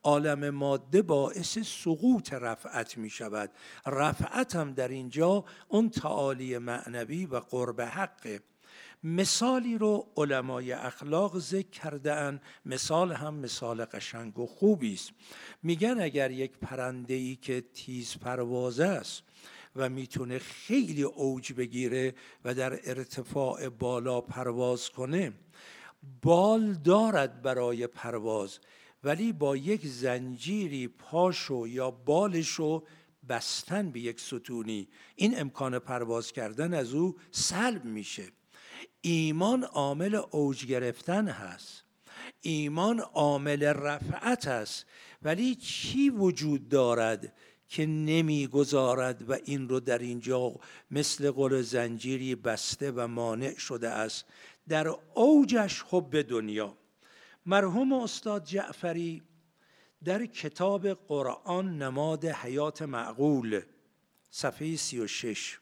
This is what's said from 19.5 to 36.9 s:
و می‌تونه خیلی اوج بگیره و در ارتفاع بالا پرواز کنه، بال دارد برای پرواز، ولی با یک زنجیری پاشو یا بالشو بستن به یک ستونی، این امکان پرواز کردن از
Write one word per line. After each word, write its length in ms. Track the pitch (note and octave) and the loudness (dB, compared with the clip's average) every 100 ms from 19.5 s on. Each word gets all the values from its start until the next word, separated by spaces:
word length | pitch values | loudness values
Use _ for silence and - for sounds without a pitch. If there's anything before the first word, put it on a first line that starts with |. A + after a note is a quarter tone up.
| - - C3 | -20 -14 -4
و 120 | C3 | -4
می‌تونه 500 | C3 C3 - B2 B2+ | -4 -6 -6 -4 -6
خیلی 640 | - - - C4 G3+ D3 | -8 -16 0 2 2 0
اوج 500 | C#3 - C3+ C3 - | -2 0 -2 -2 -6
بگیره 600 | B2 B2 B2 B2 B2+ C3 B2 - - | -4 -4 -2 0 0 0 -4 -20 -10
و 100 | B2 | -4
در 360 | B2+ B2+ C3 C3+ | -2 -2 -4 -6
ارتفاع 800 | B2+ B2+ - A#2+ C#3+ C3 - C3+ | -8 -8 -10 -4 -2 -2 -2 -8
بالا 520 | A#2 B2 B2 B2+ B2 | -4 -2 -2 0 -2
پرواز 680 | B2 A#2+ B2 A#2 B2 B2 - | -4 -6 -4 0 0 0 -4
کنه، 420 | - B2+ E3+ D#3 G2+ _ - - - - _ C#3 C3 | -6 -2 0 -2 -6 _ -20 -20 -20 -20 _ -20 -2
بال 500 | D3 E3+ G3+ A3+ G#3+ | 6 8 8 6 4
دارد 680 | F3+ D3 G3+ A3 F#3 C3+ B2 | 2 6 8 8 4 2 0
برای 440 | C3 B2+ A#2+ A#2 A#2+ | -2 0 0 0 -4
پرواز، 720 | - A#2+ A#2 A2+ A2 G2 - _ - - _ | -6 -6 -4 0 0 -2 -8 _ -20 -20 _
ولی 280 | C#3 D#3+ A3+ | -2 0 -2
با 240 | E3+ C#3+ C#3 | 0 0 0
یک 300 | D3 G#3+ D3 | 0 -2 -2
زنجیری 1000 | B2 B2+ B2 B2+ B2 C3 G#3 F3+ C#3 A#2+ | -2 -2 0 -4 -8 -4 -2 -2 -4 -6
پاشو 800 | _ - D#3+ F#3 E3 - C3 A#2 | _ -2 4 4 2 -4 -4 -4
یا 220 | B2+ C3 | -4 -4
بالشو 960 | A#2+ - D#3 G3+ E3+ D#3 - D#3 D#3+ D#3 - _ _ B2+ | -2 2 4 4 0 -2 -2 0 0 -4 -20 _ _ -6
بستن 640 | A#2 - - - G#3 F#3+ | -4 -4 -6 -4 -4 -4
به 100 | A#2+ | -4
یک 200 | A#2+ A2+ | -6 -6
ستونی، 680 | - B2 B2 A#2+ A2 G#2+ G2 - - - | -8 -10 -6 -6 -4 -6 -8 -18 -20 0
این 240 | G#3 A#3+ | 0 2
امکان 380 | C#3+ - C3+ B2 | -6 -4 -4 -4
پرواز 540 | B2+ B2 A#2 A#2 A2+ | -4 -4 -2 -2 -4
کردن 420 | - A2 A2 E3 | -8 -8 -4 -2
از 200 | E3+ A#2+ | 0 0